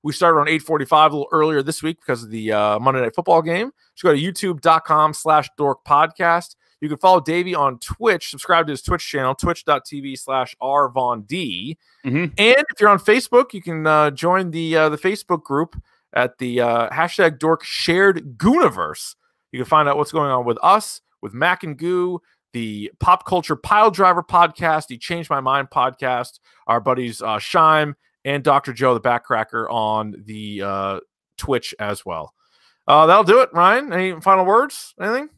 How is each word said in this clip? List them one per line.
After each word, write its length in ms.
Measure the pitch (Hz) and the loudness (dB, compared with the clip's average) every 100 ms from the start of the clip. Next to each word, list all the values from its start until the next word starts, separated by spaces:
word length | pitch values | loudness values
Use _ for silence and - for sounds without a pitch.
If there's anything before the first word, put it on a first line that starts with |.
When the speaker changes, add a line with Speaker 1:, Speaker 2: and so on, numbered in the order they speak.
Speaker 1:
we 100 | 147 | -8
start 220 | 143 175 | 2 4
around 140 | 160 151 | 4 2
eight 120 | 160 | -2
forty-five, 500 | 151 151 135 156 156 | -2 -4 2 4 4
a 40 | |
little 140 | 147 139 | 2 -2
earlier 320 | 160 156 147 | 0 2 0
this 180 | 135 160 | -2 -4
week 180 | 156 165 | -6 -8
because 240 | - 120 | -6 -6
of 60 | 113 | -6
the, 220 | 110 107 | -8 -2
uh, 260 | 104 104 107 | 2 2 2
Monday 240 | 127 131 | 0 0
Night 140 | 117 | -2
Football 260 | - 175 170 | -2 2 2
game. 300 | 160 175 247 _ _ | 2 -4 -6 _ _
Just 80 | - | 0
go 100 | 180 | 2
to 80 | 143 | 2
youtube 400 | 170 175 196 160 | 0 -4 -4 0
dot 240 | 165 160 | 2 2
com 300 | - 156 151 | 2 2 2
slash 340 | 147 160 151 135 - | 0 2 0 0 -4
dork 260 | 143 131 | -2 -2
podcast. 720 | - 143 165 - 175 170 - _ _ _ | 0 2 2 0 0 0 -2 _ _ _
You 80 | 151 | -8
can 120 | 147 | 0
follow 200 | 190 180 | 4 4
Davey 360 | 143 170 180 | 2 -4 -2
on 240 | 170 139 123 | -2 -2 -4
Twitch, 500 | - - 226 175 - | -14 -2 0 0 -4
subscribe 380 | 139 - 170 156 | -14 0 0 0
to 40 | |
his 100 | 135 | -6
Twitch 240 | - 170 - | -6 -6 -4
channel, 260 | 147 131 | -4 -4
twitch 320 | 139 175 165 | -2 -4 -4
dot 180 | - 139 | -2 -4
T 160 | - 147 | -4 -14
V 160 | 139 | -12
slash 400 | 131 - 131 123 - | -14 -6 -4 -4 -8
R 280 | 131 143 135 | -2 0 0
Von 340 | 127 123 117 | 0 -4 -4
D. 520 | 104 170 147 90 117 165 _ _ | -8 -8 -6 -8 -12 -14 _ _
Speaker 2:
Mm-hmm. 120 | 135 139 | -6 -4
Speaker 1:
And 480 | 175 - 220 262 302 | -4 0 4 4 0
if 100 | - | 2
you're 100 | 208 | 4
on 80 | 196 | 4
Facebook, 520 | - 240 - 240 262 | 4 2 4 2 2
you 120 | 202 | -8
can, 240 | 170 160 156 | -8 -4 0
uh, 240 | 151 151 | 2 2
join 400 | 139 170 185 180 | 0 0 0 -2
the, 260 | 160 165 160 | -6 -2 0
uh, 120 | 156 | 0
the 80 | 151 | 0
Facebook 420 | 190 208 - 170 | -4 -4 -4 -6
group 400 | - 139 165 - _ _ _ | -2 -4 -4 -8 _ _ _
at 240 | - 123 _ | -2 -2 _
the, 240 | 127 120 | -4 -2
uh, 280 | 120 117 117 | 0 0 -2
hashtag 480 | 135 170 - 170 143 | -2 -2 2 0 2
Dork 240 | 160 160 | -2 -2
Shared 760 | - - - 175 196 170 139 113 | -4 -6 -2 2 2 2 -8 -2
Gooniverse. 760 | 190 311 175 101 78 78 - - _ _ _ | 2 4 2 0 -8 -8 -14 -18 _ _ _
You 60 | 127 | -10
can 60 | |
find 220 | 123 156 147 | 0 2 2
out 80 | |
what's 160 | 143 143 | 0 -2
going 200 | 160 143 | -2 -2
on 120 | 127 | -2
with 140 | 120 110 | -2 0
us, 380 | 170 208 - - _ _ | 2 2 -2 -16 _ _
with 120 | 107 | -14
Mac 300 | 117 165 180 | -4 -2 -2
and 140 | 170 135 | -8 -8
Goo, 420 | 170 180 180 175 _ _ _ | -4 -2 -4 -6 _ _ _
the 400 | 120 113 104 104 _ | -10 -8 -10 -12 _
Pop 260 | - 180 | 0 0
Culture 300 | - 180 - | 0 -4 -2
Pile 360 | 147 - 208 220 | -8 0 2 2
Driver 320 | 175 185 175 | 4 2 2
podcast, 640 | 165 180 170 - 170 156 - | 0 2 2 0 -2 -2 -6
the 100 | - | -16
Change 320 | - 170 156 | -10 -10 -4
My 100 | 143 | -4
Mind 300 | 131 139 135 | 0 -2 -2
podcast, 680 | 147 131 127 131 123 123 _ _ _ - | -2 -2 -2 -4 -4 -6 _ _ _ -2
our 140 | 117 | -2
buddies, 400 | 120 127 120 110 | 0 -2 -4 -8
uh, 160 | 110 107 | -6 -6
Shime 560 | - 180 160 156 151 143 _ _ | -2 2 4 4 0 -8 _ _
and 180 | 139 143 | -6 -2
Doctor 300 | 135 139 - | 2 0 0
Joe, 200 | 117 127 | -2 0
the 60 | 117 | 2
Backcracker, 720 | 123 120 - 113 110 113 113 | 0 -2 -2 -4 -4 -6 -6
on 440 | 117 107 107 107 98 | -4 -2 -4 -6 -12
the, 380 | 101 107 107 104 | -16 -14 -12 -8
uh, 360 | 98 98 98 95 _ _ _ - | -6 -6 -6 -8 _ _ _ -16
Twitch 360 | - 123 - - | -4 -4 -4 -10
as 260 | 104 101 | -8 -8
well. 280 | - 82 73 _ _ _ _ _ - | -10 -12 -12 _ _ _ _ _ 4
Uh, 180 | 147 | 6
that'll 180 | 160 196 | 8 6
do 180 | 185 233 | 6 4
it, 80 | 254 | 4
Ryan. 400 | 170 180 233 294 | 2 2 2 -2
Any 260 | 180 190 165 | -4 -4 -4
final 240 | 185 190 | 2 2
words? 480 | 185 220 277 - - _ | 4 2 0 -8 -18 _
Anything? 300 | 196 247 302 | -6 -6 -8